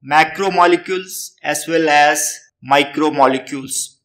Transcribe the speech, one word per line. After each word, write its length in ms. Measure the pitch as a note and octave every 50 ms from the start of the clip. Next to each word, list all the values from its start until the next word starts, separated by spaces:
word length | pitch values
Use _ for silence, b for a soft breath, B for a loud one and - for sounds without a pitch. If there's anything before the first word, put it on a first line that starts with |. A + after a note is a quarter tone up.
| _ C3+
macromolecules 1200 | D3 D#3 D#3+ D#3+ - - G3 G3 F3+ F3+ F3 F3 F3+ E3+ - - F#3+ F#3 F#3+ F#3 - - - - _ _ _
as 240 | - D3+ D3+ - -
well 220 | E3 E3 D#3+ D#3
as 440 | D3 D3 D3 D3 D#3 D3+ - - - - _ _ _ _ -
micromolecules. 1300 | B2+ C#3 C#3+ D3 C#3+ - D3 D3+ D3+ D#3 D3 C3+ B2+ C3 C3 C3 - C#3 C3+ C3 C3+ - - - - _ _